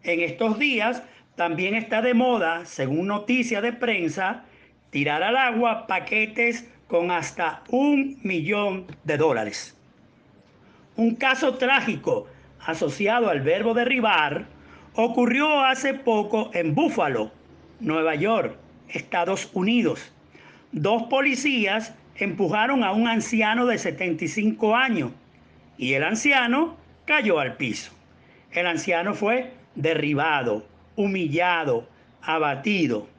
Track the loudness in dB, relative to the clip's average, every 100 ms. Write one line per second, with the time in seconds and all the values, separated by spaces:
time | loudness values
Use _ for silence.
0 | -2 -2 -2 0 -2 0 0 0 -2 -2
1 | -10 -20 _ -4 -4 -2 -2 -2 -2 0
2 | 2 4 4 2 0 -2 -8 -6 -2 -2
3 | -2 -4 -2 -2 0 -2 -4 -2 -2 0
4 | -2 -2 -4 -4 -12 -20 -20 _ _ -2
5 | 0 0 0 2 2 2 0 0 -2 -4
6 | -2 -2 -2 0 -2 -2 -10 -20 _ -2
7 | 0 -2 -4 -4 -4 -4 -2 2 4 2
8 | 0 -4 -4 -4 0 0 0 -2 -8 -14
9 | -4 2 2 2 -2 -8 -14 -20 _ _
10 | -20 _ _ _ _ _ -20 -20 -18 0
11 | 0 2 0 2 2 2 2 2 2 -4
12 | -2 -2 -4 -20 -20 -12 -8 -2 -2 0
13 | 2 2 2 2 2 2 2 2 2 2
14 | 2 4 2 -2 -8 -18 -20 -20 -10 -2
15 | 0 4 2 4 2 4 2 2 0 -2
16 | 0 0 0 -2 -2 -2 0 2 2 2
17 | 0 0 -4 -8 -20 -20 -20 -10 -4 0
18 | 0 0 0 0 -2 -6 -20 -20 -12 -12
19 | -6 -2 -2 -2 -4 -2 2 2 2 -2
20 | -10 -20 -20 -20 -20 -20 -12 -4 0 0
21 | 0 0 0 0 -2 0 0 -2 -4 -16
22 | -20 -6 -6 -2 0 2 2 2 2 2
23 | 2 2 0 0 2 2 2 0 -2 -4
24 | -4 -2 -4 0 0 2 2 2 2 0
25 | -2 -6 -20 -20 -20 -20 -20 -8 -2 0
26 | 0 0 2 2 2 2 0 -4 -20 -20
27 | -2 0 2 2 0 -4 -6 -6 -10 -20
28 | _ -20 -20 -20 _ -4 -2 -2 -2 -2
29 | 0 -2 0 0 -2 -12 -18 -4 -2 0
30 | 0 0 2 0 0 -2 -6 -20 -18 -2
31 | -2 0 -2 0 2 2 0 -2 -4 -20
32 | _ _ -4 0 0 -2 -2 0 0 -2
33 | -6